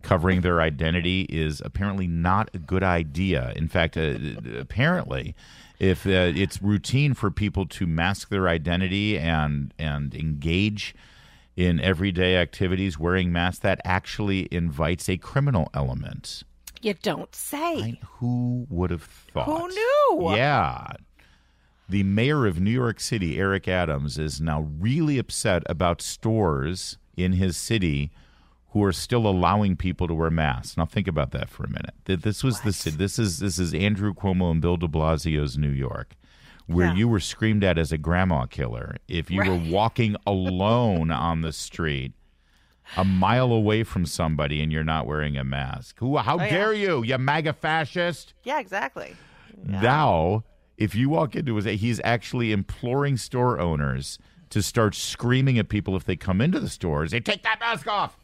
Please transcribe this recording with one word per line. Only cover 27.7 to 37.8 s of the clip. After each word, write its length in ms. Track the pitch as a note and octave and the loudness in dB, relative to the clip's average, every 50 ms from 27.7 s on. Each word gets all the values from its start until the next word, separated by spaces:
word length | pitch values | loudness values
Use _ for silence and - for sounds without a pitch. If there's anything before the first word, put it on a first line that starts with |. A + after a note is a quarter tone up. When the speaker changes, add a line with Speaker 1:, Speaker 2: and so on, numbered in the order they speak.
| A#2 A2+ F#2 E2 D2 C#2+ C#2+ D2 - - - - _ _ _ _ _ _ _ _ | 0 2 2 2 2 0 -2 -4 -8 -14 -20 -20 _ _ _ _ _ _ _ _
Speaker 1:
who 120 | - G#2 G2+ | 0 2 2
are 80 | G2 | 2
still 360 | E2+ - - - B2 A#2+ A2+ | 2 -2 -4 0 0 2 2
allowing 480 | G#2 F#2+ F2+ F2 E2 F#2+ G#2 G#2+ G2 F#2 | 4 4 4 4 4 4 4 4 2 2
people 320 | - - F#2 E2 - F2+ | 0 0 -2 0 0 -2
to 60 | E2 E2 | 0 2
wear 160 | D#2 E2 E2 | 2 2 2
masks. 440 | D#2+ D#2+ D#2 D2 B1+ B1 - - - | 4 2 2 2 0 -2 -6 -8 -2
Now 100 | - D#2+ | -2 -2
think 220 | - - A2 F#2 | -2 -2 -2 -2
about 240 | G2 E2 D2+ C#2 C2 | 0 0 -2 -2 -2
that 180 | - - - - | -2 -6 -6 -6
for 140 | - - - | -8 -10 -8
a 40 | - | -8
minute. 240 | - - - - - - - | -6 -8 -8 -10 -12 -14 -2
Th-, 140 | - F#3+ E3+ | -2 -2 0
this 240 | - G#2+ G#2 - - | 0 -2 -2 0 0
was 180 | C3 A2+ - | 0 0 0
the 80 | - G#2+ | -2 -2
Speaker 2:
What? 60 | F#2 | -2
Speaker 1:
ci-, 140 | - - D#2+ | -2 -4 -4
this 300 | D#2 D2+ F#2+ G2 - - | -2 -2 -2 -2 0 0
is, 180 | A#2 G2+ E2 C#2+ | 0 0 0 0
this 200 | F#2 G2+ E2 F2+ | -2 -2 0 0
is 140 | F#2 E2 D#2 | 0 0 0
Andrew 380 | D#2 F#2+ G#2 G#2+ F#2+ G#2 G#2+ F2+ | 0 2 2 2 0 0 -2 -2
Cuomo 340 | - - G2 F#2 F2+ F#2 F2 | -2 0 0 2 2 2 2
and 100 | E2 E2 | 2 2
Bill 160 | D#2 E2+ F2+ | 2 2 2
de 100 | E2+ F2 | 2 0
Blasio's 680 | E2 D2 D#2+ D#2 D#2+ D#2+ D2+ C#2+ E2 D#2 D2 D2 C#2 B1 | -2 0 0 2 2 2 0 0 0 0 0 0 -2 -2
New 120 | C#2+ D2 C#2+ | -2 -2 0
York, 460 | C#2 C2+ C2+ B1 - C2 B1+ - - _ _ - _ - - - - - _ | 0 -2 -4 -4 -6 -8 -12 -12 -16 _ _ -20 _ -20 -20 -20 -20 -20 _
where 220 | - E2 F2 F2+ | -2 2 4 4
Speaker 2:
Yeah. 80 | F2 E2+ | 4 4
Speaker 1:
you 120 | F#2 A2+ | 2 2
were 120 | A#2+ A2+ G2 | 2 2 0
screamed 440 | - - - - A2 A2 A2 G#2 G2 | 0 -4 -6 -2 0 2 2 4 4
at 140 | F#2 F2 | 4 4
as 140 | E2 | 2